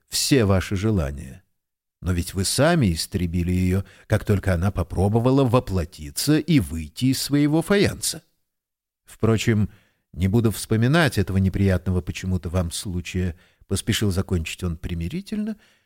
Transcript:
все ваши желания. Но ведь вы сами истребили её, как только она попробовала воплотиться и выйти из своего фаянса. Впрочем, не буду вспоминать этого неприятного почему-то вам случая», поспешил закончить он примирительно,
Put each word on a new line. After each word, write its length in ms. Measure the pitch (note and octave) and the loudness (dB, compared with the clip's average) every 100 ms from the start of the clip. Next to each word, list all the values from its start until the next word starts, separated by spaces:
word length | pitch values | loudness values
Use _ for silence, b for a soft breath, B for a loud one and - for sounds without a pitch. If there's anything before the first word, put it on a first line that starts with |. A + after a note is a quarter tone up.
| b | b
все 360 | - - C#3 G2+ | -4 2 4 4
ваши 300 | F#2+ - G2 | 2 0 -2
желания. 680 | G#2+ G#2 C#2+ C#2 B1+ C2 _ _ _ _ _ - | 0 0 0 -6 -12 -18 _ _ _ _ _ -10
Но 100 | E2 | -4
ведь 220 | F2+ E2+ | -2 -2
вы 100 | F#2+ | -2
сами 480 | F#2+ - D3 F3 A2 | -2 2 2 4 2
истребили 600 | E2 - - F2 F2 F2 | 0 -4 -4 -2 -2 0
её, 320 | F2+ F#2 F#2 G2 B B | 2 2 0 -2 B B
как 180 | G#2+ - | -2 0
только 280 | G2+ - | 0 0
она 180 | F2+ F#2+ | 0 0
попробовала 760 | - F2 F2+ G2 A2+ A#2+ C3+ C3+ | -2 -4 0 2 2 2 2 4
воплотиться 920 | A#2+ B2 F#2 D#2 - D2 - - D#3 | 2 0 -2 -4 -8 -12 -4 0 2
и 220 | - D3+ | 4 2
выйти 460 | D#2+ D#2+ D#2 - B2+ | 2 -4 -8 -2 -2
из 160 | C3 | 0
своего 400 | - C#3+ D3 D#3 | 0 0 2 0
фаянса. 600 | E3 G#3 E3+ - - E3 _ _ _ _ _ _ _ _ _ | 2 2 0 -2 -8 -8 _ _ _ _ _ _ _ _ _
Впрочем, 640 | - A2 A2 - G#2+ G#2 b b b b | -4 0 0 2 2 0 b b b b
не 160 | - F#2+ | -2 2
буду 240 | F#3+ G#3+ | 2 2
вспоминать 680 | F#3+ - A2 A#2+ D#3+ D3+ - | -2 -2 0 4 4 2 2
этого 200 | F#2 F#2+ | 0 2
неприятного 640 | F#2+ F#2 G2 F2+ - F2+ | 2 2 2 2 0 -2
почему-то 480 | - - F#2 F2+ E2+ | -2 -6 -4 -4 -2
вам 220 | F2+ E2+ | -2 -2
случая», 640 | - G#2+ F2+ F2 F#2 F2+ E2+ b b - | -4 -6 -6 -4 -2 -2 -4 b b -6
поспешил 440 | G2 - - G#2+ | -4 -2 0 0
закончить 520 | F2+ - F2+ E2 - | 0 0 -2 -4 -6
он 140 | F2+ E2 | -6 -6
примирительно, 800 | - E2+ E2+ F3 G3 G#3+ G#3+ G#3+ b b | -6 -6 -4 -6 -8 -6 -6 -8 b b